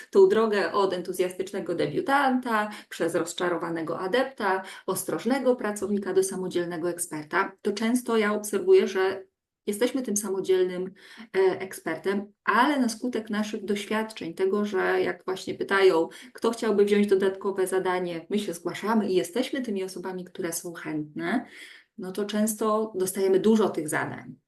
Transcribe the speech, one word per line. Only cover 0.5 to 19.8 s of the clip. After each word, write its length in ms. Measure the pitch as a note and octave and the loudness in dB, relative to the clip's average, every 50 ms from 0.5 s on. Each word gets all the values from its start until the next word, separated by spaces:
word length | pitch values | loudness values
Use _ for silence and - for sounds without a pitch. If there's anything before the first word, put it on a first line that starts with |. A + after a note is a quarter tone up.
| G3+ G3 E3 - | 2 0 0 0
od 200 | - G3+ F#3+ F#3 | 2 2 0 0
entuzjastycznego 840 | F3+ F3+ F3 F#3+ F3+ - F3+ F3+ - - F#3+ - G3+ F#3+ F3 F3+ E3+ | 0 -2 -6 -4 -2 -2 -2 -2 -2 -6 -8 -6 -6 -8 -6 -4 -2
debiutanta, 960 | D#3+ D3+ D3 D3 - - C4+ C4+ C#4+ C#4 C4 B3+ B3+ - A#3+ A3 G#3 G#3+ G#3+ G#3 - - - | -2 -2 -2 -2 -2 0 2 2 2 4 2 2 0 0 0 0 0 0 -2 -6 -12 -16 -12
przez 260 | - - E3+ E3 E3 | -6 -4 -2 0 0
rozczarowanego 840 | E3+ E3 - - - F3+ F3 F3 E3 E3+ E3+ E3 E3 D#3+ E3+ - - | -2 -2 -2 -4 -4 -2 -2 -2 -2 -4 -4 -6 -6 -4 -6 -6 -6
adepta, 600 | F#3 F#3 A#3+ B3+ C4 C4 - - G#3+ F#3+ F#3 F#3+ - - - - - | -4 0 0 0 0 0 -4 -4 0 0 0 0 -2 -8 -16 -12 -6
ostrożnego 720 | F#3+ F#3 - - - - E3+ - A3+ C4+ C4+ B3+ B3+ B3 | -6 -4 -4 -4 -4 -4 -2 0 0 0 2 4 2 2
pracownika 560 | - G#3+ G#3 G3+ - G3 G3+ G#3 G3 G3 F#3 | 2 0 -4 -4 -2 -2 -2 -2 -2 0 0
do 100 | F#3+ F#3+ | 2 2
samodzielnego 680 | F#3+ F#3+ G3 F#3+ F#3 F3+ - F3 F3 E3+ F3 D#3+ E3+ F3 | 2 2 -2 -6 -6 -4 -2 -2 -2 -2 -4 -4 -4 -4
eksperta, 600 | F3 F3 - - D#3+ D3+ D3+ - E3+ F#3 G3+ - - _ | -4 -4 -6 -8 -8 -10 -6 -2 0 0 0 -2 -4 _
to 100 | - G#3 | -4 -4
często 440 | G3+ - A3 A3+ B3+ B3 - A#3+ A3+ | -2 -2 0 0 0 0 0 0 0
ja 180 | A3 G#3 G#3 G#3+ | 2 2 2 0
obserwuję, 540 | G#3 G#3 - G3+ F#3+ F3+ F#3+ F#3+ F#3+ A3 G#3 | -2 -4 -2 -2 0 4 6 6 6 6 4
że 360 | - F#3+ F#3+ F#3+ F#3+ - - _ _ _ _ _ _ _ - | 0 0 0 0 -2 -4 -10 _ _ _ _ _ _ _ -8
jesteśmy 360 | G#3 G#3 - A#3+ B3+ - C4+ | -6 -2 0 0 0 0 -2
tym 140 | B3 A3 G#3 | -4 -2 -2
samodzielnym, 760 | - A3 F#3 G3 F#3+ - F#3+ F#3 F#3 F#3 F3+ F3+ F3+ F#3 F#3 - - - - - - - - - | -2 -2 -2 -4 -2 0 2 2 2 2 0 -2 -6 -6 -8 -10 -16 -20 -20 -20 -20 -12 -4 2
e, 240 | F#3+ F#3+ F#3 F3+ F#3 | 4 4 4 2 0
ekspertem, 720 | F#3+ - - - - E3+ D#3+ D#3 - F#3+ G#3 G#3 - - _ _ - | -6 -10 -10 -8 -6 -6 -6 -4 -2 -2 -2 -2 -4 -6 _ _ -2
ale 340 | - G3+ A#3 C4 D4+ C#4+ C4 | 2 4 4 4 4 4 2
na 100 | A#3+ A3+ | 2 0
skutek 420 | - - B3+ B3 - A3 A3 - | -2 -4 -6 -4 -4 -4 -4 -4
naszych 340 | G#3 G#3+ G#3+ - - - - | -2 -2 -2 -4 -6 -6 -4
doświadczeń, 720 | G#3 G3+ G3+ - - G#3+ A3 A3 A3 - - - E3 E3 | -4 -4 -4 -2 -2 -2 -2 -4 -4 -8 -10 -10 -8 -4
tego, 300 | - F#3+ F#3+ G3+ G#3 G#3 | 0 0 0 2 0 0
że 360 | G#3 G3 F#3 F#3 F#3 F#3 F#3 | 0 0 0 0 2 2 0
jak 220 | F3+ F3+ F3+ - - | 0 -2 -4 -6 -6
właśnie 300 | F#3+ F#3+ F#3+ - F#3+ F#3 | -8 -8 -6 -6 -8 -6
pytają, 540 | - - - G3 G3 G3 F#3 E3 E3 E3 - - - - - | -6 -2 0 4 6 6 6 6 6 2 0 -4 -16 -20 -20
kto 180 | - - - A3+ | -8 -2 -2 0
chciałby 340 | A#3+ - A#3+ A3 G3+ G3+ G3+ | 0 0 0 2 4 6 6
wziąć 220 | G3+ G#3 G3+ G3+ | 6 6 4 6
dodatkowe 600 | G3+ G3 F#3+ G3+ F#3+ F#3+ - - G3 G3 F#3+ F#3+ | 6 4 4 4 2 0 0 -4 -4 0 0 0
zadanie, 600 | F#3 F#3+ F#3 F#3 F#3 F3+ F3+ F3+ F3 E3+ E3 - - | 0 0 0 0 0 0 -2 -2 -4 -6 -8 -6 -4
my 80 | G3+ G#3 | -4 -2
się 160 | G#3 F3+ E3 | -2 -4 -6
zgłaszamy 560 | - - F3 E3 - G3 G#3+ A3+ G#3+ G3 - | -6 -6 -8 -6 -4 -2 2 2 2 2 2
i 40 | F#3 | 2
jesteśmy 480 | F3 E3+ - - A#3+ B3+ - D#4 C4+ | 0 0 0 -2 -4 -2 -2 -4 -6
tymi 220 | B3 A3 G3+ F#3+ | -4 -4 -4 -4